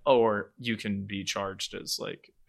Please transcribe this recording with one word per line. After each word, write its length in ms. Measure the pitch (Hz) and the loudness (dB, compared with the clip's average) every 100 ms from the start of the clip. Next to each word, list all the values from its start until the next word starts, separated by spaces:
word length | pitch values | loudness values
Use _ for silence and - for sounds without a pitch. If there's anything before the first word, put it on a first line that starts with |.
"Oh, 140 | 143 123 | 4 6
or 340 | 113 104 - - | 6 4 -2 -8
you 180 | 120 110 | -4 -4
can 280 | 110 101 98 | -2 -4 -4
be 180 | 98 | -6
charged 480 | 92 101 98 98 - | -4 -2 -4 -6 -8
as, 260 | 101 - - | -8 -6 -6
like, 320 | 92 - _ _ | -6 -10 _ _